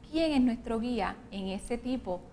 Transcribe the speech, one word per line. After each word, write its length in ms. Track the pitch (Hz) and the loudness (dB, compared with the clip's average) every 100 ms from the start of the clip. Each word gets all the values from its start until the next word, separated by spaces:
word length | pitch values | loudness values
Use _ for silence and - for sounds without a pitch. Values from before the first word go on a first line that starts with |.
| - | -2
quién 220 | 311 320 | 2 4
es 100 | 285 | 6
nuestro 380 | 247 233 240 226 | 4 2 -2 -2
guía 380 | 240 240 180 - - | 0 0 0 -2 -10
en 180 | 196 190 | -6 -4
ese 280 | 202 - 240 | -4 -4 -4
tipo 440 | 247 254 202 180 - | -2 -2 -2 -4 -4